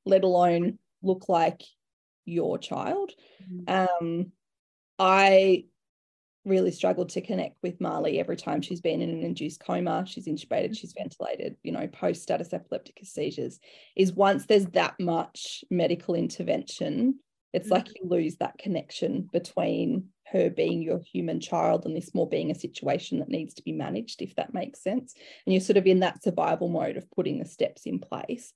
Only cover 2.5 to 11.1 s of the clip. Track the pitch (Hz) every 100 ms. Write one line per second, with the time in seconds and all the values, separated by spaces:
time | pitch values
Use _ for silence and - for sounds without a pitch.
2.5 | - - - - 392 381 - _ _ 185
3.5 | 180 175 190 185 175 170 170 180 _ _
4.5 | _ _ _ _ - 185 190 196 190 190
5.5 | 180 - _ _ _ _ _ _ _ 196
6.5 | 190 180 175 185 180 175 - - 185 143
7.5 | - 175 175 175 160 160 156 175 175 165
8.5 | 156 - 175 170 165 170 165 170 175 151
9.5 | - - 180 180 170 190 - 180 151 -
10.5 | - - 220 175 - -